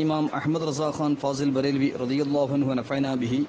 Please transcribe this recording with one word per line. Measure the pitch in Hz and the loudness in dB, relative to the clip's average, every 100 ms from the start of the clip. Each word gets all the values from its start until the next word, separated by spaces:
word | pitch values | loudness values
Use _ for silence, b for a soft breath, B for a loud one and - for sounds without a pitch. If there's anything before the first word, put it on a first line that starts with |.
| 156 | 2
ഇമാം | 156 151 143 | 2 0 -2
അഹമ്മദ് | 151 160 160 | -2 0 -2
റസാ | 139 156 143 | -2 -2 0
ഖാൻ | 147 143 | -2 0
ഫാസിൽ | 139 139 143 131 | -2 0 0 2
ബറേൽവി | 139 139 139 - | 2 2 0 0
റളിയല്ലാഹു | 123 139 143 143 135 143 | -2 0 0 0 2 2
അൻഹു | 131 127 | 2 0
നഫഅനാ | 117 139 139 131 | -2 0 0 0
ബിഹി | 120 131 | 0 0